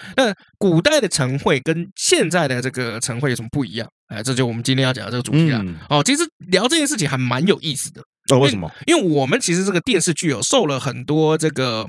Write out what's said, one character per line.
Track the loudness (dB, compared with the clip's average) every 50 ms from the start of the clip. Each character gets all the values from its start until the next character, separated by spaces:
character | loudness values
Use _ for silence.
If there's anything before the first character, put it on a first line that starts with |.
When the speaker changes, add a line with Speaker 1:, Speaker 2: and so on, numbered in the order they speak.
| -14 -4 0
Speaker 1:
那 | 2 2 2 0 -4 -10 _ _ _
古 | 2 4 4 4
代 | 4 4 2 2
的 | 2 0
晨 | 0 -2 -2 -2 -2 -2
会 | 0 0 0 0
跟 | 0 -2 -4 -4 -4 -8 -10
现 | -6 0 0 2 2 2 0
在 | 0 0 0 0
的 | -2 -4
这 | -4 -4
个 | -6 -4 -6 -6 -6 -6
晨 | -6 -6 -4 -2
会 | -2 0
有 | -2
什 | -2
么 | -4 -4
不 | -4 -4 -4
一 | -4 -6
样？ | -8 -10 -10 _ _ _ _
哎， | -12 -8
这 | -4 -4 0
就 | 0 0
我 | -2
们 | -2 -4
今 | -2 0 0
天 | 2 0
要 | 0
讲 | -2 -4 -6
的 | -6
这 | -6
个 | -6
主 | -4 0
题 | 2 4 4 4
啊。 | 2 0 -2
Speaker 2:
嗯。 | -4 -8 -10 -4 0
Speaker 1:
哦， | 0 2 2
其 | 2 0
实 | 0 -2 -4 -6 _ -4 0
聊 | 0 2 2 2
这 | 2
件 | 0 0
事 | 0 -2
情 | -2 -2 -2
还 | -2
蛮 | -2 0 0 0 2 2
有 | 2 2 2
意 | 0 -6 -6
思 | -6 -8 -10
的。 | -12 -16 -20 _ _ _ _ 2
Speaker 2:
哦， | 4 4
为 | 4 4
什 | 2
么？ | 0 -6 -8 -10 -8 0
Speaker 1:
因 | 2 2
为， | 4
因 | 4 2
为 | 2
我 | 2 2
们 | 2 0 0
其 | 0 0 0
实 | 0 0
这 | 0
个 | 0 -2
电 | 0 2 0 2
视 | 2 0 -2
剧 | 0 0 -2
有 | 0 0
受 | 0 2 2 2 2
了 | 2 0 -2
很 | -2 -4 -6 -6 -4
多 | 0 2 2 4 2 2
这 | 2 0 -2
个 | 0 0 -2 -2 -2 -4 -6